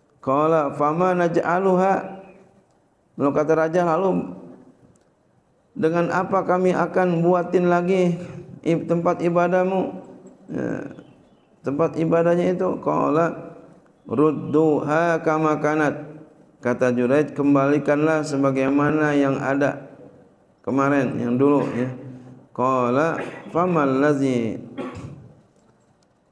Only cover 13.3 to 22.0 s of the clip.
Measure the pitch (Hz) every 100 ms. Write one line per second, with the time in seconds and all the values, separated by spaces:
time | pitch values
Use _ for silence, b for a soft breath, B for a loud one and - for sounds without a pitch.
13.3 | - - - - - _ _ - 135 156
14.3 | 139 - 151 160 143 143 156 170 160 160
15.3 | 156 156 143 151 156 147 - - - -
16.3 | - - _ 120 123 127 120 120 143 147
17.3 | - 143 139 139 147 143 147 156 156 147
18.3 | 135 139 135 135 143 147 156 151 147 139
19.3 | 135 131 139 147 - - - - - -
20.3 | _ _ _ - 131 139 143 127 120 120
21.3 | 123 139 143 - 117 127 -